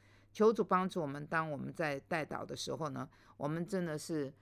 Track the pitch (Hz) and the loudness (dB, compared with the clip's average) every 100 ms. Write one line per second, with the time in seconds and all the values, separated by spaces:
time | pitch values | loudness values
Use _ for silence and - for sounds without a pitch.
0 | - - - - 214 233 180 185 185 185 | -20 -20 -8 4 6 6 4 2 2 -2
1 | 147 139 147 165 160 139 131 139 156 139 | -4 -4 -2 0 0 -2 -6 -2 -2 -2
2 | - 165 147 - - 127 - 131 156 131 | -2 -2 -2 -6 -6 -6 -4 -4 -4 -4
3 | 127 - - - 147 160 170 196 170 156 | -8 -12 -20 -6 -2 -2 -2 -2 0 -2
4 | - 160 139 - | -2 -2 -2 -6